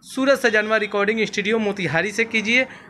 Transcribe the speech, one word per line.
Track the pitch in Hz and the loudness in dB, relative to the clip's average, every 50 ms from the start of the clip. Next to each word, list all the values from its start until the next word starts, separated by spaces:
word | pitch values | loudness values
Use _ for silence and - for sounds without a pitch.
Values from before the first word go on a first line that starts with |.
| _ | _
सूरज | - - 254 262 269 277 254 | -12 -6 -2 2 2 2 4
सजनवा | - 240 214 214 208 214 220 | 2 2 2 2 0 2 0
recording | 220 208 214 208 262 202 196 226 226 214 | 0 0 0 0 0 0 0 0 0 -2
studio | 202 - - 196 202 220 226 | -2 -2 -4 -2 0 0 0
मोतिहारी | 220 202 196 202 185 160 135 165 175 208 | 0 -2 -2 -2 -4 0 0 0 -2 -2
से | 202 - 226 | -2 -2 -2
कीजिए। | 220 226 226 202 202 233 254 262 254 - - - - | 0 0 -2 0 2 2 2 2 0 -4 -20 -20 -20